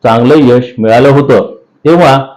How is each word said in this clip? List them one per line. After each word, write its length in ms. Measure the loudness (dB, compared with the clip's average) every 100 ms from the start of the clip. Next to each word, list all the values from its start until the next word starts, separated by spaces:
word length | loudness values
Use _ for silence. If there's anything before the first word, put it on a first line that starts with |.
चांगलं 400 | -2 -2 0 2
यश 280 | 2 0 -2 -8
मिळालं 300 | -2 0 2
होतं, 380 | 0 0 -2 -2 -12 _ _
तेव्हा 280 | -2 0 2 0 -4